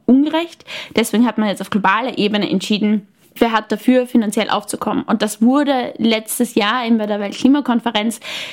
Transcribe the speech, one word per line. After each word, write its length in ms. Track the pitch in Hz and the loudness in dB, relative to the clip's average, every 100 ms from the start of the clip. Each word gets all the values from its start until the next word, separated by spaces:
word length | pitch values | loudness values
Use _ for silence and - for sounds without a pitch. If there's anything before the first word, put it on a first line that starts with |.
| - | 2
ungerecht. 600 | 262 302 320 339 - - - - - | 4 4 0 -4 -10 -18 -16 -6 -2
Deswegen 300 | 226 208 240 | 0 2 0
hat 140 | 214 | 2
man 100 | 214 | -2
jetzt 120 | 180 | -2
auf 100 | 190 | -4
globaler 460 | 208 196 202 247 - | 0 2 2 -2 -2
Ebene 320 | 202 208 202 | 0 0 -2
entschieden, 580 | 190 - 208 208 214 - _ _ - | -2 0 0 2 0 -4 _ _ 0
wer 160 | 233 | 2
hat 200 | 220 214 | 2 -2
dafür 340 | 214 - 254 247 | -2 2 2 4
finanziell 460 | 240 208 214 202 | 0 0 -2 0
aufzukommen. 540 | 202 - - - - - | -2 -4 -8 -4 -4 -2
Und 180 | 214 | -2
das 180 | 208 - | -2 0
wurde 540 | 233 277 285 269 240 - | 2 4 2 0 -2 -2
letztes 560 | 226 220 220 - 240 | 0 0 -2 -4 -2
Jahr 320 | - 208 247 226 | 0 0 -2 0
eben 140 | 226 | 0
bei 80 | 208 | 0
der 120 | 208 | -4
Weltklimakonferenz 1000 | 202 - 247 285 277 233 240 220 220 - - - - | -6 0 4 4 2 -2 0 -2 -2 -6 -10 -12 -12